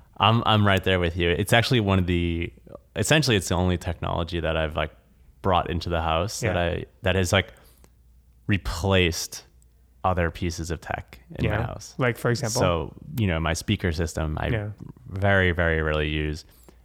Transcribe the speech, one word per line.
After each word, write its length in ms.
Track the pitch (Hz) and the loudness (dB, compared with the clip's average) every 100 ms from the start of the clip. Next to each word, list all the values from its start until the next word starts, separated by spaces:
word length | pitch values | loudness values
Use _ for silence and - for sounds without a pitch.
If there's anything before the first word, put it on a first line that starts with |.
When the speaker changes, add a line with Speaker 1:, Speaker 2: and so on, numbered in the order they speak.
| - - | -10 2
Speaker 1:
I'm, 220 | 101 117 - | 4 4 4
I'm 180 | 110 101 | 4 4
right 180 | 95 | 4
there 160 | 95 92 | 4 2
with 160 | 87 85 | 2 2
you. 140 | 85 | 2
It's 240 | 82 - | 2 4
actually 260 | 117 113 123 | 4 4 2
one 200 | 98 95 | 4 2
of 80 | 87 | 2
the, 440 | 87 85 82 85 - - - _ - | 0 0 -2 -6 -12 -20 -20 _ -4
essentially 400 | - 151 127 104 | 2 2 4 2
it's 140 | - | 2
the 60 | 87 | 0
only 220 | 90 87 | 2 0
technology 640 | 87 - 87 87 82 85 | -4 -6 -4 -4 -4 -4
that 180 | 80 80 | -2 -2
I've, 180 | 78 78 | -2 -4
like, 140 | 78 - _ _ _ _ | -6 -8 _ _ _ _
brought 260 | 98 87 - | 2 2 2
into 200 | 85 87 | -4 -2
the 120 | 85 | -2
house 380 | 80 80 101 - | 0 0 -2 -4
that 160 | 110 87 | -2 0
Speaker 2:
Yeah. 60 | |
Speaker 1:
I, 240 | 85 85 80 _ | -2 -4 -8 _
that 100 | 95 92 | -2 0
has, 160 | 90 | 2
like, 220 | 98 - - - _ - _ _ _ _ _ - | 2 0 -8 -20 _ -20 _ _ _ _ _ -2
replaced 960 | 101 - - 98 95 87 - - - - _ _ _ _ _ | -2 -2 -4 2 4 4 0 -8 -14 -20 _ _ _ _ _
other 280 | 92 87 85 | -2 0 -2
pieces 400 | - 87 82 80 | -2 -6 -4 -6
of 100 | 82 | -8
tech 380 | - - - - - - | -8 -10 -10 -20 -14 -4
in 120 | 113 | -2
my 60 | 107 | -2
Speaker 2:
Yeah. 100 | - | -4
Speaker 1:
house. 260 | - - - | -8 -12 -4
Speaker 2:
Like, 200 | 127 113 | -2 0
for 140 | 127 | -2
example? 280 | 117 113 117 | -2 -2 0
Speaker 1:
So, 340 | 92 85 67 - - 120 | 0 0 -4 -10 -10 -2
you 100 | 101 | 0
know, 120 | 80 | 0
my 140 | 80 | -2
speaker 380 | 82 - 101 87 | -2 -2 -2 -2
system, 460 | 80 82 - 78 78 | -2 -4 -4 -4 -2
I 80 | - | -2
Speaker 2:
Yeah. 200 | 110 104 101 - - - | -4 -6 -12 -16 -18 -12
Speaker 1:
very, 420 | 95 98 98 92 | -2 2 4 4
very 300 | 82 85 80 | 2 2 2
rarely 280 | 78 76 76 | 0 0 0
use. 360 | 78 78 76 - _ - - | -2 -4 -6 -12 _ -20 -20